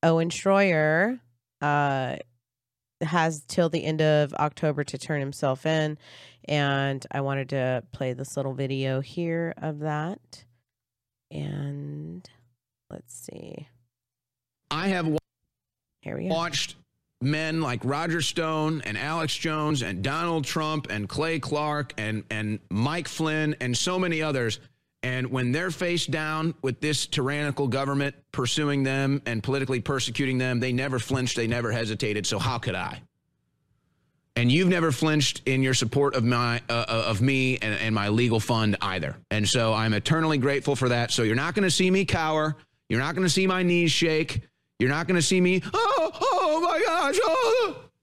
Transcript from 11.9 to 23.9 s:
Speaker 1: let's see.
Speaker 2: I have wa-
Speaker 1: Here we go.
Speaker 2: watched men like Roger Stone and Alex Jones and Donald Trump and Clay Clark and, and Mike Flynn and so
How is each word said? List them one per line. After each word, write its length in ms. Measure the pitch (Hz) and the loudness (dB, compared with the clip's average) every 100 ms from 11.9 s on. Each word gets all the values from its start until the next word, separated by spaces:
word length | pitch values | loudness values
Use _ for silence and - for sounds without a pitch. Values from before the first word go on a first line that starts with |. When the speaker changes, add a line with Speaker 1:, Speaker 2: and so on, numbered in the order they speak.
| 147 156 175 - _ _ _ _ _ _ | -10 -12 -14 -18 _ _ _ _ _ _
Speaker 1:
let's 240 | - - | -18 -16
see. 540 | - - - - - - _ _ _ _ _ _ _ _ _ _ | -20 -18 -16 -16 -16 -18 _ _ _ _ _ _ _ _ _ _
Speaker 2:
I 180 | 151 190 | -2 0
have 180 | 185 160 | 0 0
wa- 120 | 156 _ _ _ _ _ _ _ _ | -2 _ _ _ _ _ _ _ _
Speaker 1:
Here 160 | - - | -10 -6
we 120 | 175 | -4
go. 60 | |
Speaker 2:
watched 420 | 165 170 147 - - _ _ _ _ | -2 -2 -4 -6 -10 _ _ _ _
men 400 | 127 151 160 160 | -2 -2 -2 -2
like 200 | 151 123 | -2 -2
Roger 360 | 120 143 170 165 | -2 -2 -2 -2
Stone 600 | 139 - 160 156 156 160 | -2 -2 -2 0 0 -2
and 140 | - 104 | -4 -6
Alex 380 | 143 165 156 - | -4 -2 -2 -2
Jones 460 | 165 156 151 147 | -2 0 0 0
and 200 | 95 92 | -2 -2
Donald 420 | 110 151 170 165 | -2 -2 0 -2
Trump 420 | 139 170 156 156 - | -2 -2 -2 -4 -4
and 180 | 104 104 | -6 -4
Clay 300 | 139 160 165 | -2 -2 -2
Clark 540 | 131 147 151 147 135 - | -2 -2 -2 -2 -4 -6
and, 260 | 107 110 - | -4 -4 -4
and 300 | 107 107 110 - | -4 -2 -4 -4
Mike 380 | 98 123 170 151 | 0 0 0 -6
Flynn 480 | - 160 156 151 151 | -2 0 2 0 -2
and 160 | 127 120 | -2 -2
so 220 | - | 0